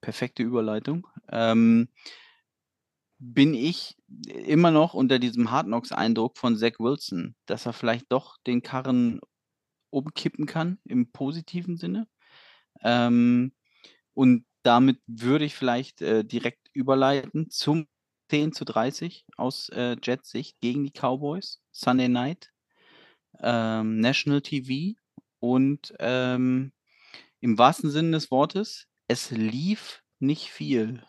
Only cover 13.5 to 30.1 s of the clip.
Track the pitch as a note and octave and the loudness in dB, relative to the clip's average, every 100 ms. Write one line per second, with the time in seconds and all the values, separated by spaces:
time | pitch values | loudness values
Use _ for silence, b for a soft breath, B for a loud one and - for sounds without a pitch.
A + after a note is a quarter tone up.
13.5 | _ b b b b _ - C3 B2 - | _ b b b b _ 2 6 6 2
14.5 | _ - A#2+ C3 B2 - A2+ A#2+ D3 D3 | _ 4 6 6 2 -4 -6 0 0 0
15.5 | - B2+ A#2+ C3+ - - A2 A2 A#2+ A#2 | -2 -2 -2 -4 -8 0 0 0 -2 -4
16.5 | - _ - C3 C3+ C3+ C#3 C3 D#3 D#3+ | -8 _ -6 0 2 4 2 -2 -6 -6
17.5 | - - D#3 D3+ _ _ _ _ D3+ D3+ | -4 0 0 -2 _ _ _ _ 0 0
18.5 | D#3 C3+ - A#2+ B2+ E3+ - _ - B2+ | -4 -6 -2 -2 -4 -10 -12 _ -6 -6
19.5 | B2+ - - B2 A#2 - B2+ - - C3+ | -6 -12 -6 -4 -4 -4 -6 -6 -12 -12
20.5 | _ A#2+ B2+ C#3 - C3 C3 C#3+ E3 - | _ -4 -2 -6 -4 -4 -2 -4 -8 -10
21.5 | - _ - - B2+ B2+ B2 B2+ E3+ - | -18 _ -6 0 2 2 0 -2 -6 -14
22.5 | _ _ b b b b b _ - - | _ _ b b b b b _ -8 -2
23.5 | A#2+ A2+ A2 A2 A2 A#2 C#3+ - C#3+ C#3 | 0 0 -2 -2 0 0 0 0 -2 -2
24.5 | C#3+ B2+ C3 F3 A3 _ - _ _ A#2+ | -8 -4 -6 -4 -8 _ -20 _ _ 0
25.5 | B2+ C3+ C#3+ - - A2 B2+ B2+ B2+ B2+ | 2 2 0 -8 -6 -2 0 0 0 0
26.5 | B2+ C3+ _ _ B B B B B A#2 | 0 -4 _ _ B B B B B -2
27.5 | A2 B2 D#3+ D#3 C#3+ E3 D#3+ D#3 C3 D3 | 4 4 4 -2 0 0 0 0 0 0
28.5 | F#3+ A3 - - _ _ A#2+ - A#2 A2 | -2 -8 -10 -20 _ _ -8 -6 -4 -4
29.5 | A#2 E3+ G#3+ - - _ | -2 -4 -4 -6 -20 _